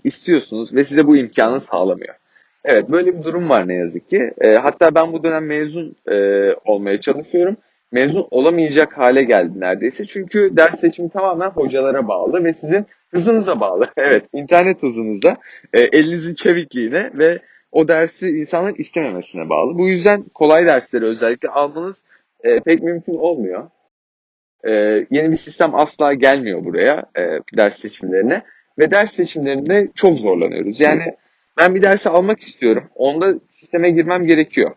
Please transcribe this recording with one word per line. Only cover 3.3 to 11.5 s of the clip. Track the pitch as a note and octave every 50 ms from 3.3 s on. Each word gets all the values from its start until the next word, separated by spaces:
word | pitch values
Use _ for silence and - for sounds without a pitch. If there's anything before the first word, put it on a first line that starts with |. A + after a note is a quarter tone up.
| D#3+ F3+ F3 D#3
var | B2+ G#2 F2+ F2+
ne | F#2
yazık | F2+ F2 E2+ E2+ F2 _ -
ki. | F#3 G3+ B2 - - -
E, | - A2
hatta | G#2+ A#2 C3 C#3+ C#3+ - E3+ D#3+ D3+
ben | E3 E3 E3
bu | D#3+ D#3+ D3+
dönem | E3 D#3+ D#3 D#3+
mezun, | D3+ D3+ D3+ D3+ D3+ D3+ E3+ D#3+ - - _ - -
e, | G2+ G2+ G2+ G2 G2+ G2 G2+ G2 - - -
olmaya | G#2+ G#2 G2+ G2+ G2 G2+ G2+
çalışıyorum. | - C#3+ C3+ C#3+ D#3 - - F3 F3 F#3+ G#3+ - _ _ _ _ _ -
Mezun | A#2+ B2 C3+ D3 D#3+ G3 - -
olamayacak | - B2+ C#3 E3 F3 E3+ D#3+ D3+ C#3 D#3 D3+ - - D3
hale | B2+ B2 B2+ C3+
geldi | C3 A#2 A2+ F#2+ F2 E2 F#2 F#2+
neredeyse. | F#2 F2+ F#2+ G2+ A2 B2+ - - G#3
Çünkü | - - G3+ F#3 E3+ - G#3 G3+ F#3+ F3
ders | D#3+ D#3+ - E3+ -
seçimi | F3 E3 D#3 - F3 E3
tamamen | - G3 F#3+ F#3+ F3 E3 F#3 G3